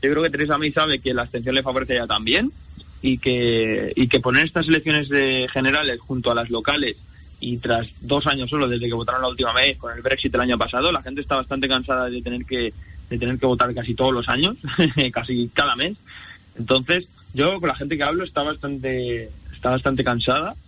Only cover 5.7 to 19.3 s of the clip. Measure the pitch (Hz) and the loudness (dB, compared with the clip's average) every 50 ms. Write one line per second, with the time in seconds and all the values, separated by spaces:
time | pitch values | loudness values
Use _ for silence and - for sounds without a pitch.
5.7 | 139 151 151 139 123 117 - - 135 127 120 123 117 117 117 117 120 113 110 - | 2 2 2 0 -2 -4 -4 -4 -4 0 0 2 0 0 0 -2 -2 -2 0 0
6.7 | 147 147 143 117 101 - - - - - - - - - - 120 120 120 - - | 0 0 0 -2 -4 -6 -14 -20 -20 -20 -18 -20 -14 -8 -6 -4 -4 -4 0 2
7.7 | 117 117 117 113 - - - 120 143 143 143 151 139 139 127 120 147 151 139 123 | 2 2 0 -4 -10 -14 -4 0 0 2 2 0 0 0 -2 -2 0 0 2 2
8.7 | 120 117 120 120 117 113 117 120 123 131 131 127 127 123 127 117 113 127 131 143 | 0 0 -2 -2 -2 -2 -2 0 0 0 0 -2 0 0 0 2 4 4 4 4
9.7 | 127 - - 120 117 120 117 127 135 - - - 120 123 123 127 123 110 113 110 | 2 0 -6 -8 -8 -2 0 0 0 2 0 0 0 2 2 2 2 0 0 0
10.7 | - 123 143 175 170 139 - 131 135 143 139 120 143 135 127 - 135 135 135 131 | 0 0 2 2 2 0 -4 -4 -8 -8 -4 -2 -2 -2 -2 -2 -4 -2 0 0
11.7 | 131 131 127 135 131 127 127 123 123 123 117 123 120 123 123 - 131 123 117 110 | 0 0 0 0 -2 -2 0 -2 -4 -6 -6 -6 -6 -6 -6 -4 -4 -2 -2 -4
12.7 | - - - - - - - - 123 117 120 120 127 123 - 127 123 117 123 123 | -4 -8 -18 -18 -18 -18 -12 -8 -4 -2 -2 -2 -2 2 2 2 4 4 2 0
13.7 | 117 120 120 120 117 - 127 131 131 120 117 - 123 131 156 190 240 - - 139 | 0 -4 -4 -4 -2 2 2 2 2 2 0 0 0 2 2 0 0 -2 -8 -6
14.7 | 123 - 165 156 123 151 139 127 - 120 117 - 127 120 120 120 - - 147 139 | 2 2 2 2 4 2 0 0 0 -4 -4 -2 0 0 -2 0 0 0 2 2
15.7 | 120 120 147 175 214 - - - - - - - - - - - - - 120 - | 2 0 0 -4 -4 -8 -14 -20 -20 -20 -18 -18 -20 -20 -20 -20 -10 -10 0 2
16.7 | 131 131 127 - 170 185 180 - - - - - - 127 143 170 196 190 170 156 | 2 2 4 2 0 0 0 -4 -16 -20 -18 -10 -2 2 2 2 2 2 0 -2
17.7 | 131 - 143 143 160 143 143 143 156 175 185 160 - 151 143 151 151 - - 143 | -2 -2 -4 -4 -2 0 0 0 0 0 -2 -2 -2 0 0 0 -2 -4 -4 -6
18.7 | 139 135 127 135 131 127 123 123 120 117 113 110 | -6 -4 -4 -2 -2 -2 -2 -2 -4 -4 -6 -10